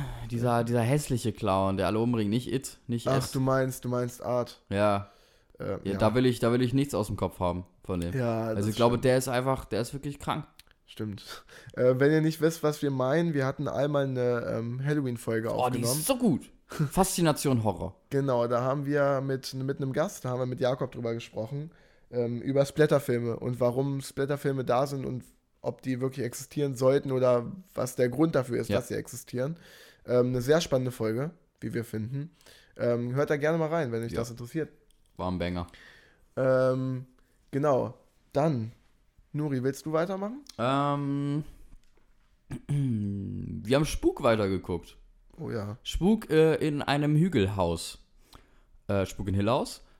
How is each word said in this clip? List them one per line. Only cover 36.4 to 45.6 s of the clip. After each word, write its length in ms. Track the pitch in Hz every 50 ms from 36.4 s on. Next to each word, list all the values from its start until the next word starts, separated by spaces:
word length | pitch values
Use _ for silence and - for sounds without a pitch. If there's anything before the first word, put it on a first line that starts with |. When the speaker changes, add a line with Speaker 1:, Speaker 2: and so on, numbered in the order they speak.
| 131 131 131 131 131 131 131 131 131 131 131 127 135 - _ _ _ _ _ _ _ _
Speaker 2:
genau, 440 | - 135 147 151 135 120 117 117 - - _ _ _ _ _ _ -
dann, 380 | 139 143 165 143 117 110 113 - - _ _ _ _ _ _ _ - - _ -
Nuri, 300 | 147 151 151 139 127 120
willst 220 | 135 139 - -
du 60 | 156 156
weitermachen? 500 | 156 170 190 190 190 196 208 247 294 285 - - -
Speaker 1:
Ähm, 840 | 113 127 135 139 143 143 143 143 143 139 139 143 143 143 143 151 151 - - - - - - - - - _ _ _ _ _ _ _ _ _ _ _ -
<clears throat> 180 | - - - -
wir 1080 | 143 143 139 131 117 107 104 101 101 98 98 98 98 95 95 90 92 92 95 104 131
haben 100 | - -
Spuk 380 | - - - - 349 381 - 147
weitergeguckt. 720 | 123 113 107 104 95 95 90 - - 90 82 - - - - - - - _ _ _ - -
Speaker 2:
Oh 120 | 156 120
ja. 260 | 117 110